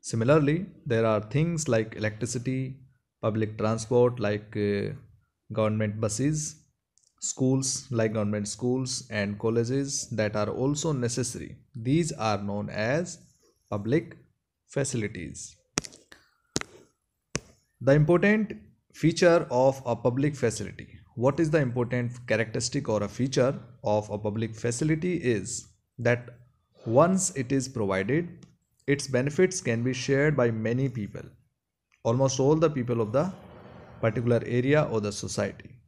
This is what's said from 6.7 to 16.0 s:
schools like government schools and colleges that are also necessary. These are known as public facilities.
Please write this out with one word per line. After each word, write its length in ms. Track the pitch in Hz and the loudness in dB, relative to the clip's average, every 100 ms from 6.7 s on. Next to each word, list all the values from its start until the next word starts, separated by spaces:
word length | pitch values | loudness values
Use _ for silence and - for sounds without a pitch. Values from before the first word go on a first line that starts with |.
| _ _ _ _ _ | _ _ _ _ _
schools 640 | - - 131 135 135 - - | -10 -2 2 2 0 -6 -4
like 220 | 117 113 | 0 0
government 340 | 110 104 104 104 | 0 -2 -2 -4
schools 600 | - 123 127 127 - - | -4 -2 -2 -2 -6 -6
and 260 | 107 101 104 | -4 -2 -2
colleges 720 | 113 117 117 135 139 135 - | 0 0 0 -2 -2 -6 -6
that 260 | 113 107 107 | -2 -2 0
are 140 | 104 | -2
also 420 | - 131 147 165 | 0 -2 0 -2
necessary. 640 | 143 120 120 123 - 80 - _ - | -2 -2 -2 -6 -6 -12 -16 _ -10
These 360 | 117 151 160 | 0 2 2
are 260 | - 110 104 | -2 -2 0
known 320 | 101 101 104 | -2 -4 -6
as 480 | - 110 143 180 - - _ _ _ _ | -4 0 0 -2 -10 -18 _ _ _ _
public 480 | 104 104 147 165 - _ _ _ _ _ | -6 0 0 0 -18 _ _ _ _ _
facilities. 880 | - 135 120 104 - 85 - - - _ - - - | -4 -4 -4 -6 -8 -12 -14 -18 -20 _ -8 -8 -20